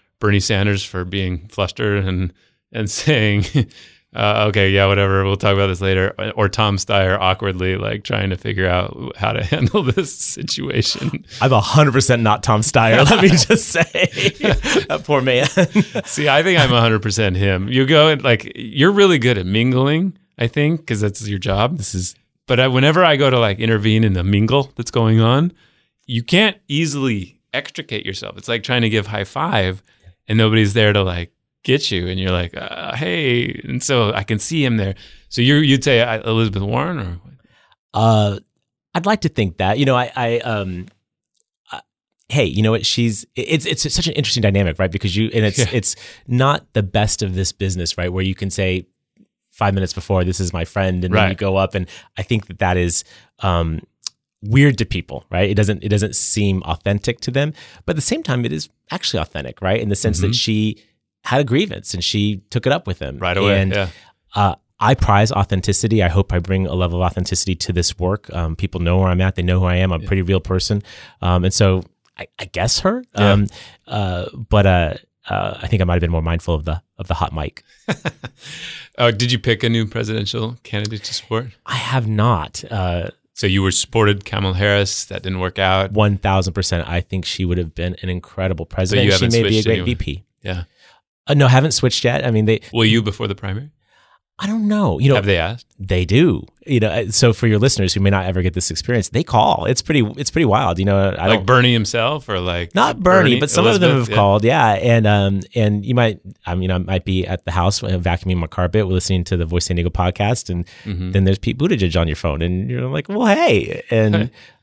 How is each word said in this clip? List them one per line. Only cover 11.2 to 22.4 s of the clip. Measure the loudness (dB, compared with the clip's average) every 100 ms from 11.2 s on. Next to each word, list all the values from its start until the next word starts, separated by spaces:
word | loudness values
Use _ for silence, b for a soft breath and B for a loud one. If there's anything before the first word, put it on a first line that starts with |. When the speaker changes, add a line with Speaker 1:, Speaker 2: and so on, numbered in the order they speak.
| -12 B
Speaker 2:
I'm | 2
a | 2
hundred | 4 4 4
percent | 4 2 2
not | 2 0
Tom | 2 2
Steyer, | 2 2 4 6 6
let | 6
me | 6
just | 4 4 2 2
say. | 0
<laughs> | 0 0 -2 0 -2 0 0 0 0 -2 -2
That | -6
poor | 0 0
man. | 2 2 2
<laughs> | 2 2 2 0 -4
Speaker 1:
See, | -6 -2 2
I | 2
think | 4 4
I'm | 4
a | 4
hundred | 4 2
percent | 0 0 0 2
him. | 0 0 0
You | 0 4
go | 6 4
and, | 2
like, | 2 0 0
you're | -14 -10 2 2
really | 6 4 6
good | 2 0
at | 0
mingling, | 0 2 2 2 0 -2 -6 _ -6
I | -4
think, | 0 0 0 -4
'cause | -2
that's | -2 -4 -8
your | -6
job. | -2 0 0 -2
Speaker 2:
This | -6
is | -6 -6 -10 _ _